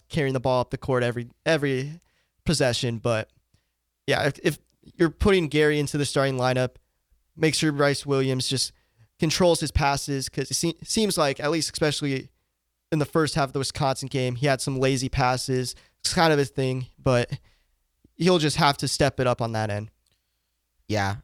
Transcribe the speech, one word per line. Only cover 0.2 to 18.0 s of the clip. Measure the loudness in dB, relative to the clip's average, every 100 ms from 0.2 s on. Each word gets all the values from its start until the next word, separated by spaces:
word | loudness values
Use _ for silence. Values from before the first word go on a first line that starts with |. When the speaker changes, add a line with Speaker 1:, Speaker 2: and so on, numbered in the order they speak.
| -2
Speaker 1:
the | -2
ball | 0 0
up | -2
the | -4
court | -2 0
every, | 0 -2 -10 _ -2
every | 0 0 -2 -6 -12 _ _ _ _ -2
possession. | 0 2 0 -2 -2
But, | -2 -2 -4 _ _ _ _ _ _ _ -2
yeah, | 0 0
if, | -2
if | -2 -2 _ _ -10 0
you're | 0
putting | 2 2 4 2
Gary | 2 2 2
into | 0 -2
the | -2
starting | 0 0 0
lineup, | 0 2 -2 -4 _ _ _ _ _ -2
make | 0
sure | 2 0
Bryce | 2 2 2 0
Williams | 0 0 -2 -2
just | -2 -4 -8 _ _ _ -4
controls | -2 4 4 2
his | 0
passes, | 0 0 0 -2 -6 -6
'cause | -8 -4
it | -2
se-, | -2 -4
seems | -4 0 0 2
like, | 0 0
at | -2
least | -2 -2
especially | -2 -2 0 -4 -6 -8 _ _ _ _ _ _
in | -2
the | 0
first | 0 0 0
half | -2
of |
the | -2
Wisconsin | -6 -2 -2 -2 -4
game, | -2 -2 0
he | 0
had | 0
some | -2 0
lazy | 0 0 -2
passes. | 0 0 0 -2 -2 -4 -10 _ _
It's | -2
kind | 2 4
of | 4
his | 2
thing, | -2 -2 -4 -8 _
but | 2 2 0 -6 _ _ _ _ _ _